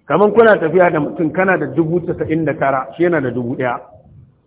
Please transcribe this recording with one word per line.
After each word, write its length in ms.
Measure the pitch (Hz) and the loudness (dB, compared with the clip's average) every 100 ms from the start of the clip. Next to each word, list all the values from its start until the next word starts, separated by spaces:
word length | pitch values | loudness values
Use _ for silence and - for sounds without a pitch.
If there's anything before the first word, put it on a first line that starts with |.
| - | -2
Kaman 240 | 156 214 | 2 4
kuna 260 | 214 226 180 | 6 6 4
tafiya 320 | 156 175 175 | 2 2 2
da 80 | 165 | 2
mutum, 320 | 147 - 160 | -2 -4 -4
kana 260 | 185 190 175 | -2 0 0
da 80 | 143 | -2
dubu 340 | 127 160 175 165 | -2 -2 -2 -4
casa'in 400 | 151 156 160 151 | -6 -4 -2 -2
da 80 | |
tara, 340 | 147 139 135 131 - | -2 -2 -2 -4 -2
shi 60 | |
yana 180 | 175 165 | 0 0
da 80 | 127 | -2
dubu 260 | 117 120 135 | -4 -6 -4
ɗaya. 240 | 127 120 - - _ - - _ | -4 -6 -10 -20 _ -20 -20 _